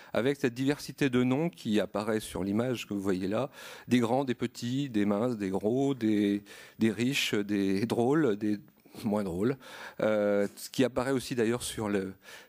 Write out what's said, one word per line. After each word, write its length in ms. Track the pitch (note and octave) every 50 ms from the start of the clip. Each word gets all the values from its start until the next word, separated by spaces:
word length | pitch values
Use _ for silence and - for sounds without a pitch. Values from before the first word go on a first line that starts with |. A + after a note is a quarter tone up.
| - - -
avec 240 | G#2 A2+ C3+ C#3+ -
cette 160 | - B2+ A#2+
diversité 560 | B2 C3+ C3+ D3 - - - - - D3+ C3+
de 120 | B2 B2
noms 280 | B2 B2+ B2+ C#3 - A#2+
qui 300 | - - - A#2 G#2 G#2
apparaît 400 | F#2 - - G2+ G#2 A2 A2 A2
sur 220 | - - - F2
l'image 440 | F2+ G2 G2+ A2 A#2+ C3 B2 G#2+ -
que 80 | - G#2
vous 80 | G2+
voyez 260 | F#2+ G2+ F#2 F2+ F#2+ F#2
là, 220 | G#2 A#2 C3 C#3+ - - - - - - - -
des 100 | A#2+ B2
grands, 260 | A#2 A2 B2 C3+ C#3+
des 100 | B2+ A#2
petits, 540 | - B2+ A#2+ - - A#2+ A#2+ B2+ C3+ C#3+ C3+
des 160 | A2+ G#2 G2+
minces, 320 | G#2 G2+ G2+ A#2 B2+ A#2+
des 140 | G#2 G2+ F#2+
gros, 420 | F#2+ F#2 F#2+ G#2+ A#2+ C3+ C#3 C#3
des, 500 | C#3 B2 A2 A2 G#2+ G2+ G#2 G2+ G2+ G2+ G2+ - - - - - - -
des 120 | A2 A2+
riches, 440 | G2+ - A#2+ B2+ C#3+ C#3 - - B2
des 500 | G#2+ G#2 G2+ G#2 G2+ G2 F#2+ F#2+ G2 A2
drôles, 520 | A2+ A2+ A#2 A#2 B2+ D3 E3 D3+ A#2 G2+
des 220 | G#2 A2 G#2+ G#2 G2+ - - _ _ _ - - -
moins 220 | - G#2+ G2+ G#2+ G2+
drôles. 340 | F#2 E2 F2+ G#2 B2+ C#3 - - - - - - - - -
Euh, 480 | - A2 G#2+ G#2 G#2 G#2 G2+ G2+ G2+ G2 -
ce 140 | - - -
qui 140 | - - B2+
apparaît 280 | A#2+ B2+ C3+ B2 C3+
aussi 220 | C#3 B2+ - - C#3
d'ailleurs 280 | A#2+ A2 A2 A#2+ B2
sur 260 | - - - A#2+ A2 G#2
le, 260 | G#2 G2 F#2+ F#2+ F#2+ - _ - - - -